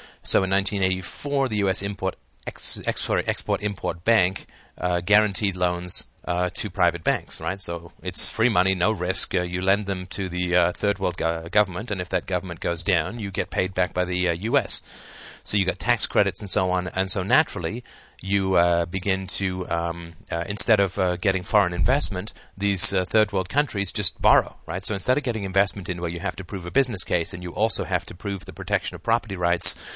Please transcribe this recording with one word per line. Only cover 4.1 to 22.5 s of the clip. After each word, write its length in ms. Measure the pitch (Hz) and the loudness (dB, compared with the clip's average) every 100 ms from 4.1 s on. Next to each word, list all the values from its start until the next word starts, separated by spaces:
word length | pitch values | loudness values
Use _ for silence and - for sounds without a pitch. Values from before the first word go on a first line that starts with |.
| 113 90 95 - - - - | 2 2 -2 -12 -20 -20 -4
uh, 240 | 90 87 | 0 0
guaranteed 540 | 87 104 107 95 101 90 | 2 4 2 0 -2 0
loans, 520 | 90 87 90 - - _ - | 0 0 2 4 2 _ -4
uh, 240 | 87 90 | 0 0
to 200 | - 104 | -2 -4
private 340 | 98 87 82 | 2 2 2
banks, 360 | 139 120 82 - | 0 -2 -4 -8
right? 200 | 82 98 | -6 -2
So 300 | - 85 85 - | -2 -4 -8 -10
it's 260 | 90 - - | -4 -2 -2
free 200 | - 120 | 0 2
money, 260 | 92 95 92 | 4 2 2
no 160 | 92 | 0
risk. 420 | 101 87 - - | 0 -2 -2 -2
Uh, 80 | 92 | 0
you 200 | 90 90 | -2 0
lend 240 | 92 101 101 | 2 2 0
them 200 | 95 90 | -4 -4
to 220 | - 95 | -4 -4
the, 260 | 90 90 87 | -2 0 2
uh, 160 | 87 | 2
third 260 | 85 104 101 | 2 -2 0
world 180 | 95 82 | 0 0
go-, 300 | 80 82 85 | -2 -2 -2
government, 400 | 104 98 87 120 | 0 0 -2 -6
and 100 | 98 | -6
if 80 | 87 | -2
that 160 | 92 - | -4 -2
government 340 | 92 92 85 | -2 -2 -4
goes 240 | 90 85 | -4 -2
down, 360 | 85 87 80 117 | 0 0 0 -4
you 120 | 101 | -4
get 180 | 98 92 | -4 -4
paid 240 | 104 92 | -2 -2
back 200 | 92 90 | 0 -2
by 120 | - 90 | 0 -2
the, 240 | 90 87 | 0 -2
uh, 40 | |
U 240 | 85 107 131 | -2 0 -2
S. 240 | 95 - - - - - - - | 0 -2 -4 -20 -20 -18 -18 -16
So 140 | - 104 | -4 -2
you 80 | 90 | 0
got 140 | 87 | 0
tax 260 | - 120 - | 0 0 0
credits 360 | 113 98 - | 2 2 0
and 80 | 101 | 0
so 200 | 104 92 | 2 2
on, 180 | 90 92 | 0 -2
and 200 | - 95 | -2 0
so 140 | 101 | 0
naturally, 600 | 95 131 160 101 82 113 - - - - | 2 2 0 -2 -4 -4 -10 -18 -20 -12
you, 340 | 95 98 95 90 | -2 0 2 4
uh, 300 | 87 87 85 | 4 4 0
begin 420 | 92 98 95 95 | -2 -2 -2 -2
to, 400 | - 98 92 90 | -2 -2 -2 -4
um, 440 | 85 85 82 85 80 - | -2 -2 -4 -8 -12 -8
uh, 140 | 85 85 | -6 0
instead 360 | 104 - 107 | 2 4 4
of, 180 | 98 - | 4 2
uh, 160 | 90 90 | 0 2
getting 260 | 101 92 | 0 -2
foreign 320 | 92 107 92 | 2 2 4
investment, 600 | 87 - 131 - 95 - - - | 4 4 4 2 -2 -4 -10 -18